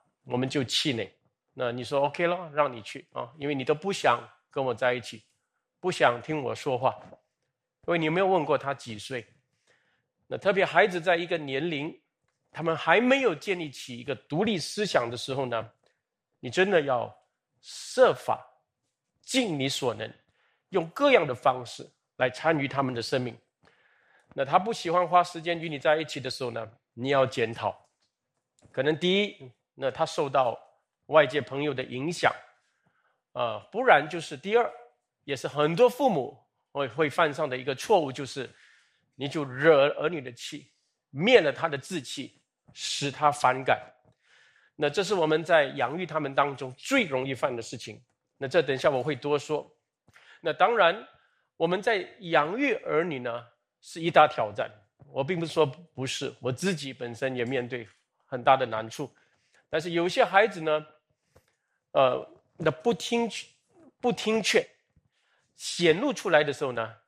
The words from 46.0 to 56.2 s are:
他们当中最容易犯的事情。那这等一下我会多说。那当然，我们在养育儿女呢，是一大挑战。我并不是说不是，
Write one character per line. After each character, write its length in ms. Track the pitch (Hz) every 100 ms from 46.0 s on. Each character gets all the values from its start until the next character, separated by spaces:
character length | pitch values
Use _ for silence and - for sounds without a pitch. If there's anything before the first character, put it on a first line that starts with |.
他 160 | 175 156
们 140 | 143
当 220 | 139 143 135
中 160 | 131 127
最 280 | - 269
容 220 | 190 131 135
易 80 |
犯 200 | 127 147
的 80 | 120
事 140 | 113 127
情。 240 | - 104 _ _ _ -
那 100 | 135
这 160 | 175
等 140 | 147 135
一 20 |
下 120 | 165
我 120 | 135
会 140 | 131 131
多 220 | 147 147
说。 300 | - 151 - _ _ _ _ _ - -
那 120 | 165
当 240 | 147 190 233
然， 320 | 170 202 254 _ _ _ _ -
我 100 | 165
们 160 | 185
在 260 | 208 208 180 -
养 360 | 180 160 151 220
育 180 | 285
儿 280 | 202 - 151
女 160 | 180 135
呢， 260 | 123 117 120 _ _ _
是 200 | - 170
一 80 | 165
大 200 | 165 151
挑 240 | - 110
战。 180 | 104 110 - _ _ -
我 160 | 127
并 160 | 139 180
不 40 |
是 80 | 165
说 140 | 165 147
不 400 | 131 - - 131
是， 260 | -